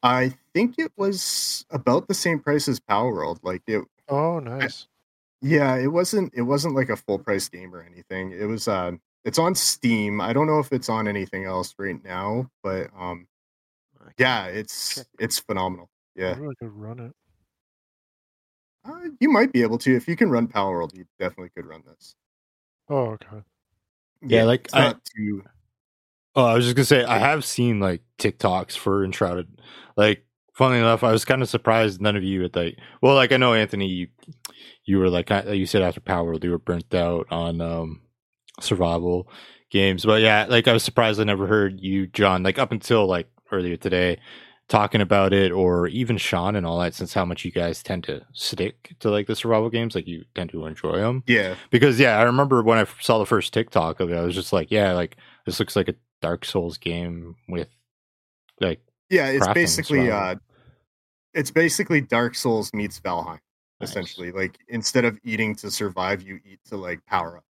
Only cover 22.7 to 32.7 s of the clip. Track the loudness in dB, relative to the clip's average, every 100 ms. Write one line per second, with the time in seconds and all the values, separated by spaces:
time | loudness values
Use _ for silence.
22.7 | _ _ -2 -2 -6 -16 -20 -20 _ _
23.7 | _ _ _ _ _ 2 4 4 2 0
24.7 | 2 2 0 -12 -8 -6 -6 -10 _ _
25.7 | _ _ _ _ _ _ 2 4 4 2
26.7 | 2 4 4 4 2 2 0 -4 -2 0
27.7 | 2 0 -2 _ _ -4 0 0 0 -4
28.7 | -8 -2 0 -2 -2 -2 -2 -8 -16 -20
29.7 | -20 -12 2 2 2 _ _ _ 0 2
30.7 | 4 4 4 4 2 2 -2 -2 -2 2
31.7 | 2 2 0 -2 -2 -2 -2 -2 -4 -6